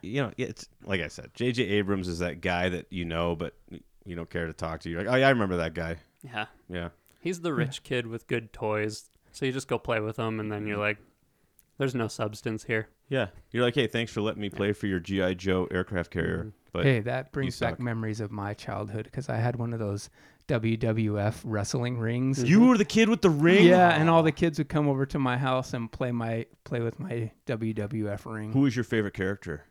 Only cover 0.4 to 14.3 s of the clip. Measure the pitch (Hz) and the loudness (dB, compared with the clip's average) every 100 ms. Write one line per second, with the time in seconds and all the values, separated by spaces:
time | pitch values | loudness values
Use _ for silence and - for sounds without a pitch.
0.4 | 127 - - _ - 98 73 - - - | -8 -8 -18 _ -4 -4 -4 -10 -18 -4
1.4 | 123 120 98 104 98 98 90 85 87 82 | -2 0 2 2 2 -2 -2 -4 -4 -2
2.4 | 90 87 92 87 - 90 85 82 85 85 | -2 0 0 -2 -6 -6 -4 -2 -2 -2
3.4 | 85 - - 90 _ _ 101 85 85 87 | -6 -10 -20 -20 _ _ -12 -12 -8 -6
4.4 | 82 - 82 82 82 82 101 127 135 123 | -6 -6 -8 -6 -6 -6 0 4 4 4
5.4 | 98 90 82 80 82 82 _ _ 135 110 | 2 0 -2 -4 -6 -8 _ _ -12 -10
6.4 | 107 _ - 87 85 _ _ _ 165 175 | -10 _ -12 -10 -10 _ _ _ -8 -6
7.4 | 170 131 127 - - 127 117 113 - 120 | -4 -2 -2 -6 -6 -4 -4 -10 -6 -6
8.4 | 113 - 107 107 107 107 - _ _ - | -6 -6 -2 0 -2 -6 -16 _ _ -4
9.4 | 135 131 - 120 - 113 107 113 113 110 | -4 -4 -4 -6 -2 -2 -2 -4 -4 -4
10.4 | 107 104 107 104 104 107 - _ _ _ | -6 -6 -4 -2 -2 -4 -10 _ _ _
11.4 | _ _ _ - 135 120 107 - 107 107 | _ _ _ -4 -2 -2 -4 -4 -6 -6
12.4 | 120 110 - 110 107 _ _ 131 101 - | -6 -6 -4 -4 -4 _ _ -2 -2 -6
13.4 | - 113 123 143 113 117 113 113 107 | -8 0 2 2 0 0 -2 -2 -2